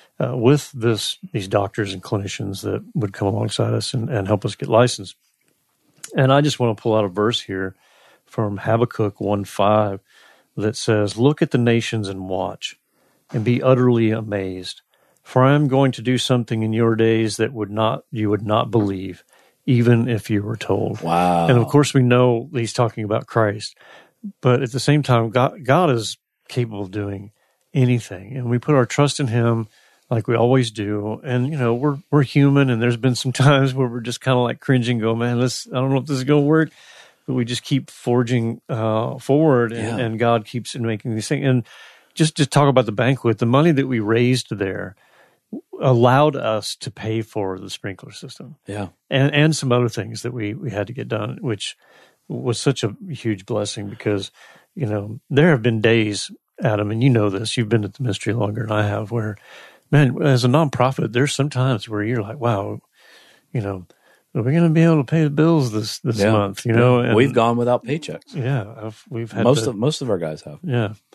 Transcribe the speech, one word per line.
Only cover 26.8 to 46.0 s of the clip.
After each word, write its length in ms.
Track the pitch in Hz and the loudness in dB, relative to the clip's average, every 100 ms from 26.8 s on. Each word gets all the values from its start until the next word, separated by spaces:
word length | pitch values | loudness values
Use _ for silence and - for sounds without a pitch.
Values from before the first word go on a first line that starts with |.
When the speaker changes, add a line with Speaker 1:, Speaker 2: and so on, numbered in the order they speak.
Speaker 1:
of 80 | 95 | -8
doing 400 | 104 101 98 101 _ _ _ _ | -6 -6 -8 -12 _ _ _ _
anything. 600 | 147 123 120 - 92 98 135 | 0 2 2 -4 -16 -12 -10
And 120 | 120 | -4
we 80 | 120 | -4
put 180 | - 143 | 0 2
our 100 | 117 | 2
trust 340 | - 143 - | 0 0 0
in 80 | 131 | -2
him 400 | 120 117 117 110 _ _ _ - | 0 0 0 -4 _ _ _ -6
like 180 | 113 113 | -4 0
we 80 | 117 | 2
always 360 | 120 131 113 | 4 2 0
do. 480 | 107 101 104 104 110 | -4 -6 -4 -6 -8
And, 240 | 135 123 131 | -4 -4 -2
you 60 | 156 | -2
know, 180 | 117 120 | -2 0
we're, 220 | 147 143 - | -2 -4 0
we're 120 | 147 | 2
human, 460 | 131 147 139 139 135 | 2 4 4 6 4
and 100 | 117 | 2
there's 160 | 120 120 | 0 0
been 160 | 127 120 | 0 0
some 160 | 131 | -2
<laughs> 20 | |
times 400 | - 131 139 135 | 2 4 4 2
where 140 | 131 123 | 0 -2
we're 120 | 123 | -4
just 220 | 117 117 | -8 -6
kinda, 180 | 131 123 | 0 0
like, 220 | 120 - | 0 -4
cringing, 380 | - 131 117 120 | 0 2 2 0
go, 160 | 110 113 | 0 0
"Man, 240 | 120 120 | -2 0
this, 280 | 123 - - | -2 -4 -6
I 60 | 131 | -4
don't 160 | 131 | 0
know 60 | 135 | -2
if 60 | 135 | -2
this 120 | 135 | -6
is 60 | |
gonna 180 | 127 147 | 0 2
work." 280 | 143 160 151 _ - - - _ - | 4 2 2 _ -20 -20 -20 _ -6
But 60 | |
we 100 | 127 | -4
just 200 | 117 120 | -2 -4
keep 260 | - 135 135 | -2 -4 -4
forging, 720 | - - 120 117 123 113 110 - | -10 0 0 2 0 -2 -6 -8
uh, 480 | 113 110 110 123 131 | -4 -2 -2 -2 -8
forward, 540 | - 143 160 127 117 | 0 4 4 4 2
and, 80 | 117 110 117 | -2 -6 -4
Speaker 2:
Yeah. 60 | 117 | -4
Speaker 1:
and 140 | 110 | 0
God 260 | 117 117 107 | 2 0 0
keeps 300 | 120 107 - | -10 -8 -6
making 400 | 113 110 123 110 | -4 -4 -4 -6
these 120 | - | -2
things. 160 | 143 | -2
And 200 | 139 127 - - - - _ | 2 2 0 -14 -20 -20 _
just 240 | - 156 - | 0 0 2
to 80 | 143 | 2
talk 240 | 143 143 | 4 4
about 160 | 127 113 | 4 2
the 60 | |
banquet, 480 | 107 120 131 117 107 | 0 0 0 0 0
the 80 | 117 | 2
money 240 | 135 170 | 4 4
that 160 | 139 135 | 2 0
we 120 | 120 | -2
raised 560 | 104 113 123 127 - 101 | 0 2 2 0 -2 -4
there 400 | 98 98 95 - _ _ _ _ _ 277 - 381 | -4 -4 -10 -14 _ _ _ _ _ -16 -16 -4
allowed 540 | 139 120 | 0 4